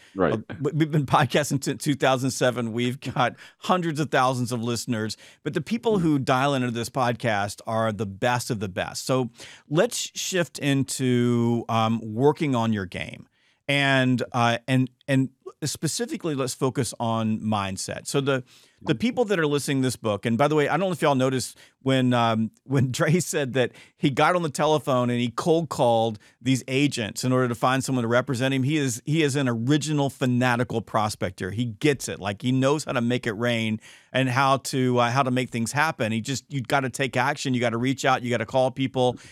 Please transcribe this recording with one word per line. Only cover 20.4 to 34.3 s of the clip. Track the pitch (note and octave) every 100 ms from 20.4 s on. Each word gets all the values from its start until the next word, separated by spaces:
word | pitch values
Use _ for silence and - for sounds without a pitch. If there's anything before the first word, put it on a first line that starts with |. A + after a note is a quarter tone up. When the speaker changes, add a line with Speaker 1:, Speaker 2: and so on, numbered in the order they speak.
| D3
Speaker 2:
the |
way, | D3+ C#3+
I | D3+
don't | F#3+
know |
if | D#3+
y'all | D#3 C3+
noticed | C3 C3 - - - _
when, | C3+ C3 B2+
um, | B2 A#2 A2 A2 - -
when | C3+ C3
<laughs> |
Dre | B2 D3 F3
said | - E3 C3+
that | B2+ A#2+ - - _
he | D#3
got | C#3 D3+ F3+
on |
the | E3
telephone | C3 D3+ D3+ D3 B2+ B2
and | A#2+
he | A#2+
cold | - F3+ D#3+ E3
called | - B2 A#2 A2+ A2 - _
these | B2 C3 -
agents | C3 C#3+ - G#2 -
in | B2+
order | B2+ B2
to | A#2
find | C3 C3
someone | B2+ C3
to | A#2
represent | A#2+ B2+ A#2+ C3+
him. | C3+
He | C3 D#3
is, | C3+ A2+ -
he | D#3
is | D3 C3+
an | C3+
original | A#2 A#2 D3+ C#3 D3+ C#3
fanatical | - C3 B2 B2+ A#2+ A#2 A2+
prospector. | - A#2 G#2+ - G#2+ - F#2+
He | G#2 B2
gets | G#2 D3 C#3+ -
it. | E2
Like, | F#2 G#2
he | B2
knows | C3 C3+ D3+
how | -
to | C3+
make | A#2 B2 B2
it |
rain | G#2 A#2+ A#2 A2 G#2+ - - _
and | B2+
how | C3